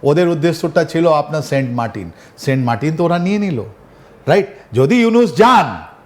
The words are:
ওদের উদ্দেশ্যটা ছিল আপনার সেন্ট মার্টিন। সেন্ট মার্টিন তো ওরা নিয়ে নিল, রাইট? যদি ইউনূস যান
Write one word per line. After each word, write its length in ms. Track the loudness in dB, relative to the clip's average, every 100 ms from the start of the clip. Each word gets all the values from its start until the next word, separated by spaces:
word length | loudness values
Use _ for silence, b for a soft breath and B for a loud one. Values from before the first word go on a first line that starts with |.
ওদের 260 | 2 2 2
উদ্দেশ্যটা 560 | 0 -2 -2 -2 -2
ছিল 240 | -2 0 2
আপনার 340 | 0 -2 -6
সেন্ট 280 | -4 -4 -2
মার্টিন। 400 | -4 -6 -8 -14 B B -8
সেন্ট 260 | -2 0
মার্টিন 320 | 0 -2 -2 -2
তো 80 |
ওরা 140 | -2 0
নিয়ে 200 | -2 -2
নিল, 240 | -2 -4 -8 -16 -20 B B B 0
রাইট? 200 | 0 0 B B
যদি 280 | 0 2 4
ইউনূস 360 | 4 2 2 4
যান 460 | 4 4 2 -6 -16 -20